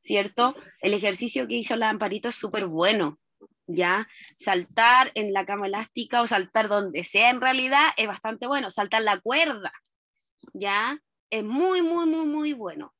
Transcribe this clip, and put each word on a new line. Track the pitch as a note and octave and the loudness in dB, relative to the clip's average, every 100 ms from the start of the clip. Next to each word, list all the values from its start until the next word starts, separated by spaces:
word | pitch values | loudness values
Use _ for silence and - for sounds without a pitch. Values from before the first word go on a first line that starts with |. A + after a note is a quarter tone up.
¿cierto? | - G#3 G3+ - B3 C#4+ - _ | 0 -2 0 2 0 0 -18 _
El | G3 | -2
ejercicio | G3+ G3+ F#3 A#3+ C4+ A#3 | 0 0 -2 -4 -4 -4
que | A#3+ | -4
hizo | A3 A#3 | -2 0
la | A3 | 0
Amparito | G#3+ G#3 G#3 A#3+ | 0 -4 -4 -6
es | - | -6
súper | G#3+ G#3+ F#3+ | -6 -4 -4
bueno, | D#3+ F#3 G#3+ D#3 D3+ _ _ - _ - | 2 2 2 0 -4 _ _ -20 _ -6
¿ya? | E3+ F3 F#3+ A3 - - _ | 0 2 0 -2 -16 -20 _
Saltar | - F#3 F3 - A#3 B3 B3+ | -2 -2 0 4 6 6 4
en | A3 G#3 | 0 -2
la | G3 F#3+ | -2 -2
cama | G3+ G3 | -4 -4
elástica | G3+ A3+ - A3 - | -6 -6 -10 -2 0
o | G3+ | 2
saltar | G#3 F#3 A3 G#3+ | 0 2 0 2
donde | G#3 G3 D3+ | 0 0 -6
sea, | F3+ G3+ A#3+ | -2 4 4
en | B3 | 4
realidad, | B3+ C4 B3+ C#4 D#4 - | 0 0 2 4 4 0
es | A3 | -4
bastante | G3 A3 A3 A#3+ | -4 -8 -6 -4
bueno. | C#4+ G#3 | -4 -4
Saltar | G3 G3 A3 | -4 0 0
la | G#3+ F#3+ | 0 0
cuerda, | A3 C#4 E4 A3+ F3 - _ _ _ _ _ _ - | 0 0 0 -2 -10 -12 _ _ _ _ _ _ -20
¿ya? | G3 G3 G3+ A#3 D4+ _ _ _ | -8 -2 0 -2 -6 _ _ _
Es | A3 | -6
muy, | G#3+ C4 F#4 F#4 | -4 0 2 2
muy, | E4 E4+ E4 | 2 2 0
muy, | D#4+ D#4 | 0 -2
muy | D4+ D4+ | -2 -4
bueno. | C4 G3 D3+ - _ | -4 -8 -10 -16 _